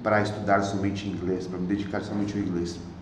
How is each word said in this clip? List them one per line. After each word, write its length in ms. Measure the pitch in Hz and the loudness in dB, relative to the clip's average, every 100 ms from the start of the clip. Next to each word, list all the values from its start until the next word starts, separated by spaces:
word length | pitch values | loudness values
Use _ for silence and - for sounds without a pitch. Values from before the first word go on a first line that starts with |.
pra 180 | 110 107 | 4 4
estudar 400 | 101 - 98 98 | 4 -2 2 4
somente 480 | 101 98 101 92 104 | 4 0 0 0 -2
inglês, 380 | 87 90 92 87 | -4 -2 -2 -2
pra 100 | 92 | -4
me 80 | 90 | 0
dedicar 380 | 101 98 104 | 0 0 -4
somente 340 | - 101 101 104 | -2 -2 0 0
ao 60 | |
inglês. 360 | 92 87 85 - - - | 0 0 -2 -4 -10 -12